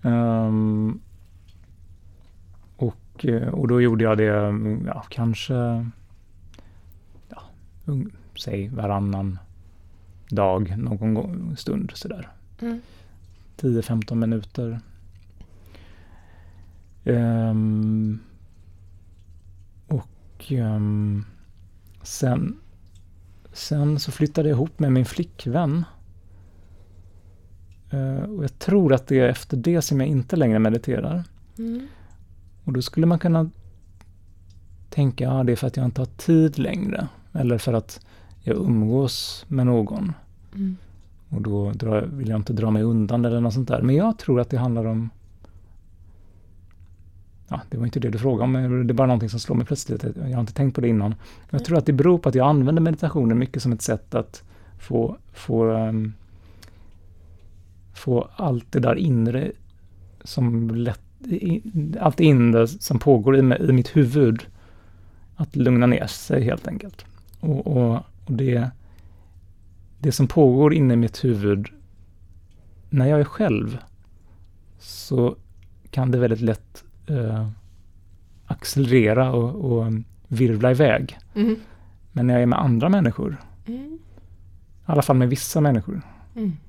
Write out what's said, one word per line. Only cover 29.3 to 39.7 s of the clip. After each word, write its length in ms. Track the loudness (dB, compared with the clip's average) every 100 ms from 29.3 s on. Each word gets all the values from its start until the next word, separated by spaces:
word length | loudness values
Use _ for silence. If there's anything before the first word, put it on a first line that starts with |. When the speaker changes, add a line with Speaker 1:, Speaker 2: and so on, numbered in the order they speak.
| 0 -6 -4
Speaker 1:
det 240 | 0 0
som 180 | 0 0
jag 100 | 0
inte 260 | -2 0 2
längre 240 | 2 4
mediterar. 640 | 2 0 -2 -4 -2 -6 -8 -16 -20 -10
Speaker 2:
Mm. 300 | -8 -8 -12 -20 -20 -20 -20 -20 -20 -12
Speaker 1:
Och 100 | -6
då 80 | -4
skulle 240 | -4 0 2
man 140 | 2
kunna 300 | 2 0 0 -6 -20 -20 -20 -20 -20 -20 -20 -20 -20 -20 -20 -20 -10
tänka, 340 | -2 0 0
ja, 200 | -2 0
det 80 | 0
är 40 | 0
för 120 | -2
att 100 | -2
jag 80 | -4
inte 160 | -2
har 40 | -6
tid 540 | -6 2 4 4 0
längre. 480 | -4 -4 -4 -6 -8 -12 -12
Eller 240 | -4 0 0
för 160 | 0
att 320 | -2 -4 -18 -20 -20 -20 -12
jag 120 | -4 -2
umgås 880 | 0 2 2 2 0 -4 -10 -12 -6
med 180 | 0
någon. 480 | 2